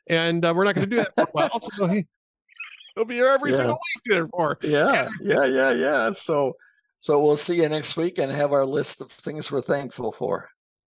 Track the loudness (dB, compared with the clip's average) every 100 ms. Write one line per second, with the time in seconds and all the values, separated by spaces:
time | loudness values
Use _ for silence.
0 | -2 0 2 2 2 2 2 0 0 0
1 | 0 -2 -2 0 -2 -2 -6 -2 0 0
2 | -4 _ _ _ _ -20 -20 -20 -10 -6
3 | -4 2 2 2 2 2 2 -2 -6 -6
4 | 0 0 0 -2 -2 -2 0 2 4 2
5 | -2 -4 0 2 2 4 2 2 2 2
6 | 0 -2 -2 0 0 -4 _ _ _ _
7 | 0 4 4 4 2 2 0 0 -2 -2
8 | -2 -2 -4 -2 0 2 0 0 -2 -4
9 | -10 -14 -10 -8 -6 -4 -2 -4 -6 -8
10 | -8 -6 -4 -4 -8 _ _ _